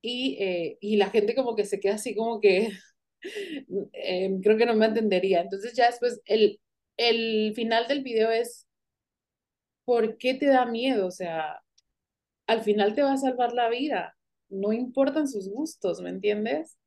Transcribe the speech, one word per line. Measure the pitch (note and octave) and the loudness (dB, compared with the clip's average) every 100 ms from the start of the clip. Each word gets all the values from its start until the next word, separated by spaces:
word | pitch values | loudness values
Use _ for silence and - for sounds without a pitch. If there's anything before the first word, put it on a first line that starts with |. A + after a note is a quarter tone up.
y, | A3 B3 C4 - | -6 -4 -4 -2
eh, | G3 F3+ E3 - | -4 -2 -6 -8
y | G3+ G#3+ | -2 2
la | G3 | 4
gente | A3 G#3 A#3 | 2 0 0
como | A#3+ A3 | -2 -2
que | G3 | -2
se | G3+ | 0
queda | G3 G#3+ | -2 -2
así | B3 G3+ | 0 0
como | A3+ G#3+ | 2 4
que, | G#3+ F#3 A3 F#3+ _ _ _ _ | 4 6 2 -4 _ _ _ _
<laughs> | F4+ G#4 F#4+ D4 C4+ F#3+ - | -12 -10 -8 -10 -8 -8 -8
em, | - - F3+ F#3+ F#3+ | -10 -4 -2 -2 0
creo | G3 G#3+ | 2 4
que | A#3 | 4
no | A3 | 4
me | A3 | 4
atendería. | A3 A3 F#3 F#3+ F3+ | 2 2 2 2 0
Entonces | F3+ G3 A3 A#3 | 0 -6 -8 2
ya | A#3+ | 2
después | A#3+ B3 G#3+ - | 2 -4 -4 -2
el, | A3 G#3+ - _ _ _ - | 4 4 2 _ _ _ 0
el | A#3 A#3 A3+ A3 G#3+ G#3+ | 2 2 0 0 0 -2
final | A3+ A3+ A#3+ | 0 0 0
del | C#4+ | -4
video | C4+ A3 A3 | -2 0 2
es, | A3+ A#3 - _ _ _ _ _ _ _ _ _ _ _ _ - | 0 -2 -8 _ _ _ _ _ _ _ _ _ _ _ _ -2
"¿Por | A#3+ A3 A3 | 0 0 -2
qué | B3+ C4 | -4 0
te | C#4+ | 2
da | C4 A#3+ | 4 2
miedo? | A#3 B3+ A#3+ F#3 | -2 0 0 -2
O | |
sea, | F3+ F3 E3 D#3 - _ _ _ _ _ _ _ _ - | -4 -8 -6 -8 -10 _ _ _ _ _ _ _ _ -2
al | A3+ | 0
final | G#3+ G#3 G3+ G#3+ | 2 2 2 2
te | |
va | C#4 | 2
a | C4+ | 2
salvar | C4+ B3 A#3+ | -2 0 0
la | A#3+ A#3 | 0 -2
vida, | A#3+ D4 A3 - _ _ _ _ | -2 -2 -4 -6 _ _ _ _
no | G3 G3+ | -6 -2
importan | A3 B3 - C#4 D4 C#4+ | -2 -2 0 0 0 -2
sus | A3 F#3+ | -4 -8
gustos", | G#3+ D#4 - F#3+ F3 | -8 -8 -6 -6 -6
¿me | F3+ | -8
entiendes? | F#3 G#3 G#3 G#3+ C#4+ D#4+ _ | -4 -2 -2 -2 -4 -8 _